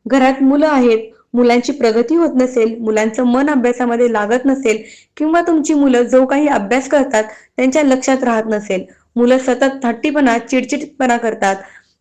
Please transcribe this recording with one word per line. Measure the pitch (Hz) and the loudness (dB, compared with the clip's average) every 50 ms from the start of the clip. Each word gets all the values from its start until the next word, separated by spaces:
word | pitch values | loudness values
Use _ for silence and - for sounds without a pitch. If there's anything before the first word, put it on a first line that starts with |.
| - | -6
घरात | 214 262 269 262 269 262 269 269 | -2 0 2 2 2 2 2 2
मुलं | 262 285 285 311 | 2 2 2 2
आहेत, | 311 294 262 247 240 226 220 220 - - _ _ _ - | 2 2 2 2 2 2 0 -2 -6 -18 _ _ _ -2
मुलांची | 240 240 233 240 247 247 - | 2 2 2 2 2 0 -2
प्रगती | 269 - 240 226 214 233 240 233 320 | -4 -2 0 0 2 0 0 0 2
होत | 339 330 294 262 | 2 2 2 0
नसेल, | 254 254 247 254 240 220 226 226 233 | 0 0 0 0 0 0 0 -2 -4
मुलांचं | 226 214 214 214 220 226 220 - 254 | -4 -2 -2 0 0 -2 -2 -2 0
मन | 240 240 254 285 302 | 0 2 2 0 0
अभ्यासामध्ये | 294 254 233 240 240 247 247 240 233 233 247 240 220 | 0 0 0 0 0 -2 -2 -2 0 0 0 0 0
लागत | 208 208 208 240 254 254 | 0 -2 0 -2 0 0
नसेल | 269 262 269 269 220 214 220 - - - - _ _ - | 0 -2 0 0 -2 -2 -4 -6 -14 -20 -20 _ _ -8
किंवा | - 302 311 320 339 | -6 -2 0 0 0
तुमची | 339 349 330 311 277 - 311 | 2 2 0 0 0 0 0
मुलं | 285 277 269 247 240 247 | 2 2 2 2 2 2
जो | 233 254 254 262 | 2 2 2 2
काही | 262 277 285 302 285 | 2 0 0 0 0
अभ्यास | 269 220 202 190 240 269 262 269 | 0 0 -2 -2 -2 -2 -2 0
करतात | 311 285 262 277 220 214 214 214 - - - _ - | 0 0 0 0 0 -2 -2 -4 -8 -20 -20 _ -6
त्यांच्या | - 254 262 262 311 294 | -2 -2 0 2 2 2
लक्षात | 269 262 262 - 277 262 262 254 | 2 0 0 0 -2 -2 0 0
राहत | 247 226 220 220 | -2 -2 -2 -2
नसेल, | 220 214 208 208 - 190 185 - - _ _ _ _ - | -2 -4 -4 -4 -4 -6 -6 -6 -10 _ _ _ _ -2
मुलं | 233 240 240 262 | 0 2 2 2
सतत | 262 262 277 269 269 269 262 269 269 - | 2 2 0 0 0 0 -2 -2 -2 -4
हट्टीपणा, | 233 226 233 - 302 269 302 277 240 226 233 | -4 -4 -2 -4 -4 0 2 2 2 0 0
चिडचिडपणा | 233 - 269 254 - - 294 262 311 - - - 262 240 240 | -2 -2 -2 -2 -2 -2 -6 -6 -8 -8 -8 -4 -2 0 0
करतात | 233 233 220 220 - 202 196 196 190 - - - - _ _ _ _ | 0 -2 -4 -4 -2 -2 -2 -2 -4 -8 -18 -20 -20 _ _ _ _